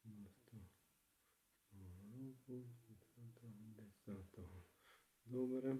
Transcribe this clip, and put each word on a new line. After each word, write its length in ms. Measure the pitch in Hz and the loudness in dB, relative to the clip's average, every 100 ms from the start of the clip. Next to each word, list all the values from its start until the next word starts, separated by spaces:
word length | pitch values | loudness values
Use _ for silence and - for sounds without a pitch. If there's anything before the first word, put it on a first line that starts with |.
Дев'яносто 480 | 113 104 98 - - 110 87 - - - _ _ _ _ _ _ _ | -8 -6 -8 -10 -10 -8 -8 -12 -20 -20 _ _ _ _ _ _ _
року, 920 | 101 92 90 101 123 135 127 - 127 123 120 - | -10 -8 -6 -6 -4 -4 -6 -4 -2 -2 -8 -12
десятого, 680 | 104 - - 117 120 117 104 110 107 | -16 -14 -10 -10 -8 -10 -8 -8 -8
десятого. 880 | 104 - - 98 92 - 85 87 - - - - - _ | -10 -8 -4 -2 -2 -6 -6 -6 -10 -18 -20 -20 -20 _
Добре. 520 | 117 123 127 131 131 131 | 2 6 8 8 8 6